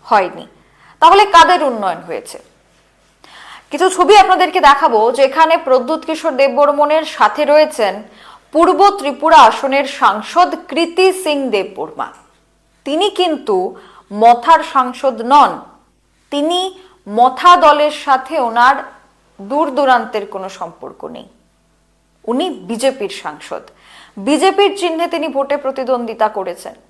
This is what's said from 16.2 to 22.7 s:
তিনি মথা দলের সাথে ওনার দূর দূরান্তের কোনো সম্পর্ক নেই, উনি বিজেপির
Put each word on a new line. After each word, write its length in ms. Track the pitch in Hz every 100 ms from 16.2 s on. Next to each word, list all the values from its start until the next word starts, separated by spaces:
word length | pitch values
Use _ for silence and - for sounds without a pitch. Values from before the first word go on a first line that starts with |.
| _
তিনি 280 | 285 302 359 370 - _ _ - 208
মথা 340 | 247 254 349 349 320
দলের 300 | 294 302 294 -
সাথে 300 | 262 254 320
ওনার 360 | 240 226 240 269 - - _ _ _ _
দূর 260 | 196 277 311 262
দূরান্তের 480 | 269 254 226 220 202
কোনো 140 | 196 190 -
সম্পর্ক 420 | 170 170 - - - -
নেই, 120 | - _ _ _ _ _ _ _ _ _ -
উনি 140 | 240 359 247
বিজেপির 440 | 180